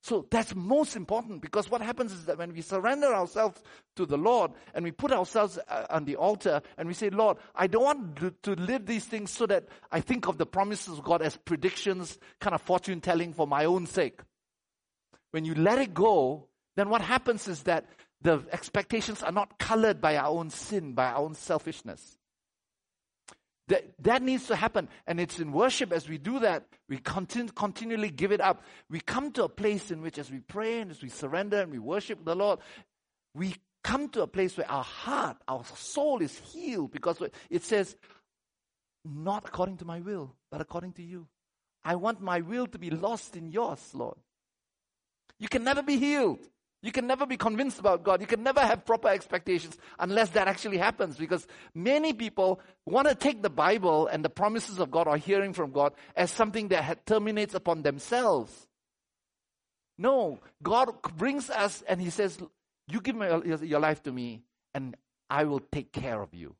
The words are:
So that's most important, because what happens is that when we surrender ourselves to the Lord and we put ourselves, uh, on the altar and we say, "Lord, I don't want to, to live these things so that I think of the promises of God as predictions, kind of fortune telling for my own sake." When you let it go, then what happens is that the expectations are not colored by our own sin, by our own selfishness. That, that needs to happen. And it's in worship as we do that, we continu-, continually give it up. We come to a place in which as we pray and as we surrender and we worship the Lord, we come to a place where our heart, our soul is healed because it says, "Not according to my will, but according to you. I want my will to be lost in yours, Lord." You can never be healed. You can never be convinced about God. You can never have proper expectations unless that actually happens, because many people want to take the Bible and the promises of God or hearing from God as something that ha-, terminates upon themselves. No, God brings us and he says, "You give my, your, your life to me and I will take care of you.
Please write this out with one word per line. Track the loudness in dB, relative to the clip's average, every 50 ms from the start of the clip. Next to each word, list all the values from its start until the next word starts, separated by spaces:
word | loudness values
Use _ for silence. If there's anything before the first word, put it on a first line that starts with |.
So | _ -2 -2 -2 -2 0
that's | 0 0 0 0 -6
most | -8 0 2 4 4 4 2 -2
important, | -10 -4 -2 -2 -2 -2 -4 -12 -12
because | -12 -2 -2 -2 0 0
what | -2 -4
happens | -2 -4 -4 -4 -4 -6 -6
is | -10 -4 -4
that | -4 -4
when | -4 -10 -8
we | -12
surrender | -8 -4 -4 0 0 0 2 2 2 2 4
ourselves | 2 0 -2 0 0 0 0 0 -4 _ -20 -20 -20 _ _ _ -4
to | -2
the | 0 0 2
Lord | 4 4 4 4 4 2 -2 -10 -20 -10 -8
and | -6 -6
we | -6
put | -6 -4 0 2
ourselves, | 2 2 2 0 2 2 2 2 0 -8 -8 -6
uh, | -6 -6 -4 -2
on | -2 -2 0
the | -2 -2
altar | 0 2 2 2 2 2 2 2 2 0 -4 -12 -10
and | -8 -8
we | -4
say, | -2 -2 0
"Lord, | 2 4 4 4 4 2 -4 -14 _
I | 0 2
don't | 4 4 6 6
want | 6 4 2 -2 -10 -6 -4
to, | -4 -4 -4 _ -4
to | -4 -2 -2
live | 0 -2 -2 -2 -2
these | -2 -4 -4 -4
things | -6 -8 -8 -8 -8
so | -4 -2 2 2
that | 2 2 2 -2 -20 -20 -12 -4
I | -4 -4
think | 0 0 -2 -2 0 -2
of | 0 0
the | -2
promises | -2 2 0 0 0 -2 -6 -8 -10 -12 -10
of | 2
God | 2 2 4
as | 4 0 -2
predictions, | -4 _ -2 -2 2 2 0 0 0 -2 -2 -2 -2 -6 -10 -14 -18 -20 -20 -16 _
kind | -2 -2 -2
of | -2
fortune | 0 2 2 2 2 0 -6 -4
telling | 0 2 2 2 2 0 0
for | -2 0 2
my | 4 2 4
own | 4 4 2 0 -2
sake." | 0 0 0 0 -2 -10 -20 _ _ _ _ _ _ _ _ _ _ _ _ _ _ _ _ _ _ _ _ _
When | -6 -4 -2
you | 0 2
let | 4 6 6 6 4
it | 2 0 2
go, | 4 4 6 6 6 4 2 0 -4 -10 _ _ _ _ _ _
then | -2 0 2
what | 2 0
happens | 2 2 0 0 2 2 -2 -2 -2 -6
is | -8 -4 0
that | 0 0 0 0 -6 -20 _ -20 _ _ _
the | 4 4 4 4 2 -4
expectations | -8 -8 -8 -2 _ -2 -2 _ -2 -2 -2 -2 -6 -4
are | -4 -2
not | 0 -2 -2 -2 -4 _
colored | -2 2 4 6 6 4 4 4
by | 2 2 4 4
our | 2 2
own | 0 0 -2 -6
sin, | -8 -12 -10 -4 -4 -4 -4 -2 0
by | 2 2 2
our | 2 0
own | -2 -2 -4
selfishness. | -10 -4 -2 -2 -2 -2 -4 -10 -10 -12 -14 -14 -14 -16 -20 _ _ _ _ _ _ _ _ _ _ _ _ _ _ _ _ _ _ _ _ _ _ _ -20 -20 _ _ _ _ _ _ 0
That, | 0 0 0 -4 -20 -2
that | 2 2 4 4 2
needs | 0 0 -2 0 -2
to | -2
happen. | 0 0 0 0 -2 -4 -4 -12 -14 _
And | -6 -2 -2
it's | -2 -4 -4 -8
in | -6 -2
worship | 2 2 4 4 4 0 -2 -2 -2
as | -4 -4 -6
we | -12 -8
do | -6 -4 -2 0
that, | 2 2 0 0 -6 _ _ _ _ _
we | -10 -8
continu-, | -6 -6 -4 -4 -6 -4 -4 -6 -6 -6 -4
continually | -4 -4 -4 -4 -6 -8 -6 -2 -2 -2 -4
give | -2 -2 0 0
it | 2 4
up. | 4 2 2 0 -4 -20 -20 -20 _ _
We | -10 -8
come | -6 -4 -4 -2 -2 -2 0
to | 0 0
a | 0
place | -2 -2 0 0 0 0 -4 -6
in | -10 -8
which | -8 -10 -8 -10
as | -12 -10
we | -12 -14
pray | -14 _ -10 -6 -4 -4 -4 -4
and | -6 -10
as | -12 -14 -14
we | -14
surrender | -10 -8 -8 -4 -2 -2 -2 0 0 0
and | 0 -2
we | -4 -8
worship | -6 -4 -4 -4 -4 -6 -10 -8 -4
the | -4 0
Lord, | 2 2 2 2 0 -2 -18 -20 -20 -20 _ _ _ _ _ _ _ _ _ _
we | -6 -6 -6 -6 -8 _ _ _ _ _
come | -2 -2 -2 -2 -2
to | -2 -2 -2
a | -2
place | 0 -2 -2 -2 0 -4
where | -4 -2
our | -2 -4 -4
heart, | -6 -10 -12 -8 -4 -2 -2 -2 -2 -4 _ _ -8
our | -8 -8 -8
soul | -12 -16 -16 -14 -8 -4 0 0 0 2 0
is | -2 -4 -6 -12 -20 -18
healed | -16 -10 -8 -6 -4 -4 -6 -6
because | -8 -4 -2 -2 -2 -2 -6 -10 -10 -14 -14 _
it | -6 -4 -2
says, | 0 0 0 0 -2 -6 _ _ -20 -20 _ _ _ _ _ _ _ _ _ _ _ _ _ _ _ _ _ _
"Not | -12 -10 -8 -4 -4 -4 -4 -6 -10
according | -4 -4 -4 -4 -4 -10
to | -12
my | -12 -10 -10
will, | -8 -8 -8 -8 -10 -12 -14 _ _ _
but | -10 -10
according | -10 _ -8 -10 -10 -10 -16
to | -16 -18
you. | -16 -16 -18 -18 _ _ _ _ _ _ _ _ _ _ _ _
I | -2 -2
want | 0 0 -2 -2 -2
my | -4 -2 -2 -2
will | -2 -2 -4 -4 -4
to | -6 -6 -12
be | -6 -6
lost | -4 -2 -2 -2 -2 -4 -8 -14 -16 -14
in | -14 -6
yours, | -4 -2 -2 -2 -4 -8 -12 -16 -10
Lord." | -8 -8 -8 -8 _ _ _ _ _ _ _ _ _ _ _ _ _ _ _ _ _ _ _ _ _ _ _ _ _
You | -10 -2
can | -2 0 2
never | 2 0 0 2
be | 2 2 2
healed. | 4 2 4 4 4 2 2 0 -8 -20 _ _ _ _ _ _
You | -10 -4 -4
can | -2 0 0
never | 0 0 0
be | -2 -2
convinced | 0 0 0 0 0 -2 -2 -2 2
about | 2 4 4 4 4
God. | 2 2 2
You | 2 0
can | -2 0
never | 2 2 4 6
have | 6 4 4 0 2
proper | 2 2 4 4 2
expectations | 2 2 0 -4 -4 -4 0 0 0 0 -2 -6 -16 -18 -20 -20 -8 -6
unless | -4 0 4 2 2 4
that | 4 2 4 4
actually | 0 0 -2 -2 0 2
happens, | 2 2 2 0 -4 -4 -2 -8
because | -2 -2 -2 -2 -2 -8 -20 -20 -20 -14 _
many | -2 2 4 4 4 4 2 -2
people | -2 -4 -6 0 2 2 2 2 0 -4 -20 -20 _ _
want | 0 2 4 4 4
to | 2
take | 4 2 0 0 2
the | -2 -2
Bible | 2 4 4 4 4 4 4 4 4 4 4 2
and | 0 -2 -2
the | -4
promises | -2 0 0 0 0 -2 -6 -6 -4 -4
of | -4 0
God | 2 2 4
or | 4 2 0
hearing | 2 2 2 2 2 0
from | -2 -4 -6 -2
God | 2 2 2 2 2 -2 -20 -10 0
as | 0 0 0
something | 4 2 2 2 2 -4 0 2
that | 0 2 2
ha-, | -2 -4 -6 _
terminates | 2 2 2 2 0 0 -2 -2 -2 -4
upon | -4 0 0 -2 2
themselves. | 2 0 0 0 -4 -2 0 2 4 4 4 2 0 -4 -12 -20 -20 _ _ _ _ _ _ _ _ _ _ _ _ _ _ _ _ _ _ _ _ _ _ _ _ _ _ -2
No, | 2 4 4 4 2 0 -2 -6 -14 -20 _ _ -2
God | 2 4 4 4 2 0 -8 -8 -10 -4 -2
brings | 0 0 0 -2 -4 -4
us | 0 0 0 0 0 -4
and | -2 -2 -2 -2
he | -2 -6
says, | -2 0 -2 -2 -2 -6 -16 -16 _ _ _ _ _ _ _ -6
"You | -6 -4
give | -2 -2 -2 -2
my, | 0 2
your, | 2 2 2 0 -2 -2 -2
your | 0 0 2
life | 4 2 0 0 _
to | -8 -6
me | -6 -6 -8 -10 -12 _ _ _ _ _ _ _
and | -8 -8 -8 -12 _ _ _ _ _ _ _
I | 0 0 2
will | 2 0 -2
take | -4 _ -8 -8 -8 _
care | -8 -8 -6 -4 -4 -6
of | -6 -8 -12
you. | -16 -16 -16 -16 _